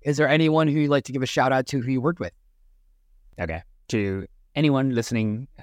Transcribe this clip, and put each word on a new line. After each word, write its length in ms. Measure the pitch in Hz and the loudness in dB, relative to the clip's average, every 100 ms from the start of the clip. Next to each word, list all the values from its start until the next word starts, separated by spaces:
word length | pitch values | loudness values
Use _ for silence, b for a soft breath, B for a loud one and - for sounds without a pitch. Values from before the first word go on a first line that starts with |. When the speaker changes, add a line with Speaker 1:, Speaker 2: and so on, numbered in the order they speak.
Speaker 1:
Is 140 | 147 143 | -4 0
there 120 | 143 | 2
anyone 400 | 156 160 156 156 | 4 4 4 2
who 120 | 151 | 2
you'd 100 | 147 | 2
like 140 | 143 | 2
to 80 | - | 0
give 100 | 127 | -4
a 40 | 127 | -2
shout 260 | - 131 | 0 2
out 140 | 131 127 | 0 0
to 120 | 139 | -4
who 100 | 123 | -2
you 100 | 131 | 0
worked 200 | 135 175 | 0 -2
with? 120 | 87 _ _ _ _ _ _ _ _ _ - - | -8 _ _ _ _ _ _ _ _ _ -18 -10
Speaker 2:
Okay. 220 | 85 82 - _ - | -8 -8 -12 _ -4
To 380 | 113 98 95 - _ _ 143 | -2 -2 -4 -8 _ _ 0
anyone 380 | 151 135 135 | 2 2 0
listening, 540 | 117 110 117 110 107 135 - | -2 -2 -2 -2 -4 -10 -12